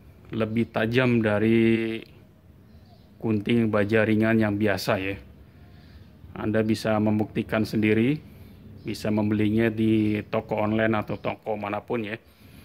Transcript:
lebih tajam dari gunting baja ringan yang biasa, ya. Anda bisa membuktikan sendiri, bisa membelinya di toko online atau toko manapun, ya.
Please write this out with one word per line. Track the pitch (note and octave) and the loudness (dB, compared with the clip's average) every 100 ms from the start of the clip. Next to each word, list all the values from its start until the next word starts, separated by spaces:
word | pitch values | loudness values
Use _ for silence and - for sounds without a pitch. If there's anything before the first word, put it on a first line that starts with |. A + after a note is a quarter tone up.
| - - - | -20 -20 -10
lebih | - A2 A2 A2+ | -4 -2 -2 -2
tajam | A2 A2+ B2 B2+ A#2+ | 0 0 2 2 2
dari | G#2+ G#2 A2 A2+ A2+ A2+ A2+ A2+ - - - - - - - - - - - - | 2 2 4 4 4 2 -2 -8 -12 -20 -20 -20 -20 -20 -20 -20 -20 -20 -20 -8
gunting | A2+ G#2+ G2+ A#2 A2+ | -4 -2 0 0 2
baja | G#2+ G2+ A2 | 2 2 2
ringan | G#2+ G#2+ A2 A2+ | 2 2 4 2
yang | G#2+ G2+ | 2 0
biasa, | G#2+ F#2+ - G2 | 0 0 0 -2
ya. | F#2+ G2 - - - - - - - - - - - | -2 -8 -12 -20 -20 -20 -20 -20 -20 -20 -20 -20 -18
Anda | - A2 G#2+ A2 | -8 -2 0 0
bisa | A2 A2 G#2+ | 0 0 0
membuktikan | G#2+ G#2+ G#2+ - A2 A2 | 2 0 -2 -4 -2 -2
sendiri, | G#2+ G#2+ G#2+ G#2+ A#2+ D3+ - - - - - - | -2 0 2 4 2 0 -6 -20 -20 -20 -20 -14
bisa | A2+ G#2 A2 | -10 -6 -2
membelinya | G#2+ G#2 G#2 G#2+ A2 A2+ | 0 0 0 2 2 0
di | G#2+ A2 A2 G#2+ G#2 G2+ | 0 2 2 2 -2 -4
toko | A2 - A2 | -6 -4 -4
online | G#2 A2 A2 A2 | 0 0 2 0
atau | G#2 | -4
toko | G2+ - G#2 - | -6 -6 -8 -6
manapun, | G#2+ G2+ G#2 - B2 G2+ | -6 -6 -8 -6 -6 -6
ya. | A2+ - - - - | -10 -16 -20 -20 -20